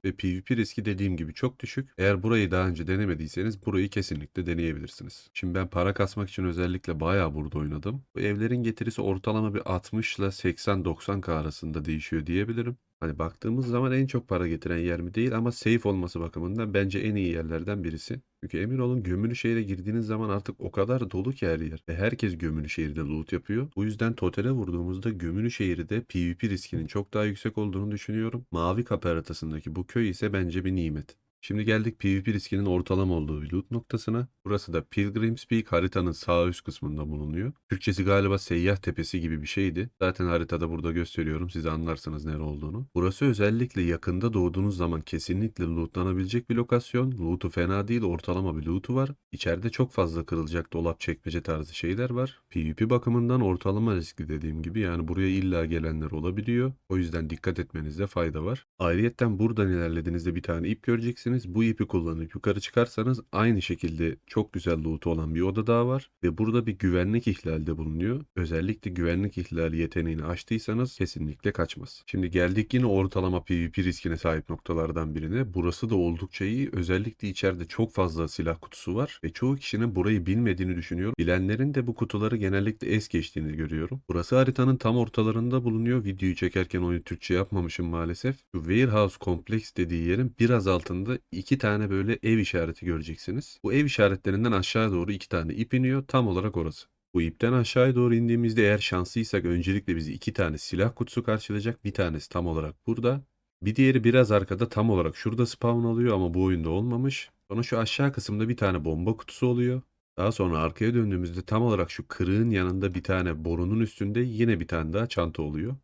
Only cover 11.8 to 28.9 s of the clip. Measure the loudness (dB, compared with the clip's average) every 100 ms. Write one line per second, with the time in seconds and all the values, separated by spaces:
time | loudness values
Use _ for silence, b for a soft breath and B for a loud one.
11.8 | -2 -4 -2 -4 0 -2 0 -2 -4 -8
12.8 | _ _ -6 -4 -6 -4 -2 0 0 0
13.8 | 2 2 2 -2 0 0 0 -2 -2 0
14.8 | 0 -2 -2 0 0 0 -2 0 2 4
15.8 | 4 0 -2 -4 -6 -4 -4 -4 0 0
16.8 | 2 0 0 0 0 0 -2 -4 -4 -4
17.8 | -4 -6 -8 -10 -10 _ -8 -4 -2 0
18.8 | 0 0 0 0 0 0 0 0 0 -4
19.8 | -2 -2 -2 -2 -2 -2 -4 -8 -4 0
20.8 | 0 0 0 -2 -2 -2 0 0 -2 -6
21.8 | -6 -2 0 0 -2 -2 -2 -2 -4 -4
22.8 | -4 -2 -4 -4 -2 -4 -2 -4 -2 -2
23.8 | -4 0 -2 0 -2 0 0 0 -2 -2
24.8 | -2 -2 -4 -4 -4 -2 -2 0 0 0
25.8 | -2 -4 -2 -2 -2 0 -2 -2 -4 -6
26.8 | -4 -4 -4 -2 -2 -2 -4 -2 -2 -2
27.8 | -4 -6 -4 -2 -2 -6 -4 0 2 2
28.8 | 0